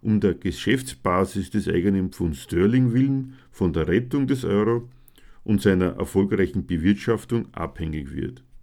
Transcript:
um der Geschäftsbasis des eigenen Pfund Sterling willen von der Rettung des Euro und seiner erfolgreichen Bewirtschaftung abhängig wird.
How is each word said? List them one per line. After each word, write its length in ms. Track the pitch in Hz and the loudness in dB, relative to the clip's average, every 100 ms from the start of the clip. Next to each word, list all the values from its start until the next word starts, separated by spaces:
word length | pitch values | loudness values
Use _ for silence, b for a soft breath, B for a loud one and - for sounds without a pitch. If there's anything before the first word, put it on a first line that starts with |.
um 200 | - 107 | 2 2
der 140 | 98 | 2
Geschäftsbasis 1160 | 85 95 - - 131 131 - 95 90 95 101 95 | 0 -4 -4 0 0 -2 -6 -2 0 0 -2 -4
des 160 | 107 87 | -4 0
eigenen 420 | 90 92 98 92 | 0 0 0 -2
Pfund 260 | - 87 71 | -4 -4 -4
Sterling 560 | - 85 98 127 127 | -4 2 2 4 2
willen 400 | 117 135 135 131 B B | 2 2 0 -4 B B
von 220 | - 92 | -2 0
der 160 | 82 78 | 0 0
Rettung 400 | 92 123 147 135 | 0 0 -2 -2
des 160 | 135 | -2
Euro 440 | 87 101 107 117 120 b b b b b | 0 0 0 -2 -4 b b b b b
und 180 | - 104 | -2 2
seiner 360 | 104 92 90 - | 4 4 2 -2
erfolgreichen 680 | 92 95 98 107 92 98 - | -2 0 2 4 2 0 -2
Bewirtschaftung 880 | 82 85 104 - 110 - 117 - | 0 2 2 2 -2 0 -4 -4
abhängig 640 | - 82 - 80 78 67 | -8 -8 -6 -6 -6 -8
wird. 300 | 71 - 64 _ - | -6 -8 -8 _ -20